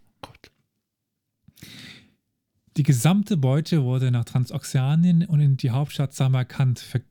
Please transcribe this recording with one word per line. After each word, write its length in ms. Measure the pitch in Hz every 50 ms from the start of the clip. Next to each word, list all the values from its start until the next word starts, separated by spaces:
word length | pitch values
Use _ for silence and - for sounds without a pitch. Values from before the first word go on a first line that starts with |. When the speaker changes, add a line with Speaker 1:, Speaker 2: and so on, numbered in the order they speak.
| _ _ _ _
Speaker 1:
Gott. 300 | - - - _ - - _ _ _ _ _ _ _ _ _ _ _ _ _ _ _ _ _ _ _ - _ - - - - - - - - - - _ _ _ _ _ _ _ _ _ _ _ _ _ _ 160
Speaker 2:
Die 40 |
gesamte 540 | 139 - 139 117 - 156 190 208 202 - 214
Beute 460 | 151 131 127 135 156 160 - 175 156
wurde 280 | 131 123 127 131 131 131
nach 140 | 123 117 113
Transoxanien 1040 | - - 127 123 - - 143 - - - 135 127 135 151 165 175 180 170 165 170
und 140 | - 160 147
in 180 | 147 139 135 127
die 120 | - 127
Hauptstadt 440 | 113 135 147 143 - - 139 - -
Samarkand 640 | - 139 131 131 127 123 - - - 135 127 120 -
ver-, 240 | - - - 120 - _